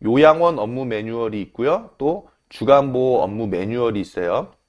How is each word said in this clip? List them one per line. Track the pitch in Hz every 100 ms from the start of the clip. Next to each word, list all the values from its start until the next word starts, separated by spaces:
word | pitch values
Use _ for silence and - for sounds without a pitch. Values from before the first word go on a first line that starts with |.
요양원 | 107 127 151 160 170 151
업무 | 107 123 131
매뉴얼이 | 107 110 117 113 107
있고요. | 92 - 127 185 226 -
또 | 139 165 - _ _
주간보호 | - 120 139 139 127 131 123
업무 | 95 107 110
매뉴얼이 | 90 98 120 117 104
있어요. | 90 - 87 107 190 _